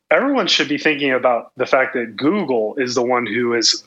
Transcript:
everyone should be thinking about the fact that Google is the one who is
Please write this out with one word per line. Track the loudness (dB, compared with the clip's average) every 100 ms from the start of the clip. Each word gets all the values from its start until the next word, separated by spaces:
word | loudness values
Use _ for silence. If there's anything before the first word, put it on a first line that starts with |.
| 0
everyone | 2 2 0 0
should | 0 0
be | 0
thinking | 0 0 0
about | 2 2 0 -2 -6
the | 0
fact | 2 2 -2
that | -6 -2
Google | 0 0 0 0 -2 -2
is | -2 0
the |
one | 0 0 0
who | -2 0
is | 0 0 -2